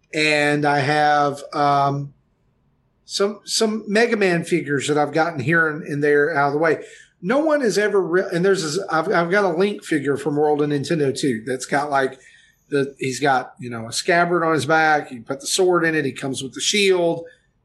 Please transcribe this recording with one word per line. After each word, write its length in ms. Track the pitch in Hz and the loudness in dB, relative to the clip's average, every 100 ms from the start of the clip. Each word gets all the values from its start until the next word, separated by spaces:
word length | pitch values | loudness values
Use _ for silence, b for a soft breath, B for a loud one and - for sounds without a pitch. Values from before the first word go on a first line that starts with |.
| _ | _
And 520 | 156 156 151 147 147 | -2 2 2 2 2
I 140 | 147 143 | 0 0
have, 640 | 135 151 147 147 143 139 - | 0 2 2 2 0 -4 -8
um, 600 | 147 143 143 139 143 143 - _ _ _ _ _ _ _ _ | -2 2 2 0 -2 -8 -16 _ _ _ _ _ _ _ _
some, 340 | - - 202 214 | -10 -4 -4 -4
some 400 | - - 220 220 214 | -8 -2 -2 -2 -2
Mega 300 | 202 233 208 | 0 2 2
Man 260 | 196 170 | 2 0
figures 460 | - 170 139 143 123 | 0 -2 -2 -2 0
that 80 | 151 | 0
I've 160 | 143 | 0
gotten 260 | 151 165 156 | 0 -2 -2
here 300 | 120 170 160 | 0 2 2
and, 140 | 151 | -2
and 200 | - 143 | -6 0
there 320 | 147 147 143 | 4 4 4
out 120 | 139 143 | 2 0
of 60 | |
the 60 | 147 | 2
way. 240 | 165 143 B B B _ | 2 0 B B B _
No 180 | 175 277 | -2 0
one 220 | 311 294 | 2 2
has 160 | 233 180 | 2 0
ever 240 | 208 196 | 2 0
re-, 220 | 165 180 196 | 2 0 0
and 100 | 170 | 0
there's 200 | 190 180 | 2 2
this, 160 | 160 165 - | 0 -4 -2
I've, 200 | 160 165 | -2 0
I've 220 | 180 170 | 0 2
got 140 | 208 | 2
a 120 | 190 165 | 2 0
Link 280 | 202 208 | 0 -2
figure 320 | - 156 135 135 | -4 -2 0 -2
from 180 | 160 | -2
World 260 | 147 151 147 | 0 2 2
of 80 | 147 | 0
Nintendo 480 | 147 135 165 139 - | -2 -2 0 0 0
too. 260 | 147 110 | -2 -2
That's 200 | 120 131 | -6 -8
got, 240 | - 143 147 | -2 -2 0
like, 300 | 135 131 - b b b b _ | 0 -2 -6 b b b b _
the, 260 | 143 139 - | -2 -2 -4
he's 200 | 135 120 | -6 -2
got, 340 | 143 131 131 - | 0 0 -2 -12
you 100 | 123 | -12
know, 180 | 117 113 | -10 -8
a 40 | |
scabbard 520 | - - 175 175 175 | -4 0 2 2 0
on 100 | 165 | 0
his 120 | 156 | 0
back. 460 | 135 160 156 151 147 | 2 2 4 2 -2
You 100 | 123 | -12
put 200 | - - | -10 -10
the 40 | |
sword 380 | - - 180 175 | -4 0 2 2
in 100 | 165 | 2
it. 120 | 156 | 0
He 80 | 135 | -4
comes 280 | - 135 127 | -6 -8 -8
with 120 | 135 | -10
the 80 | 139 | -6
shield. 640 | - 208 196 185 170 165 B B B _ | -2 2 2 2 0 -2 B B B _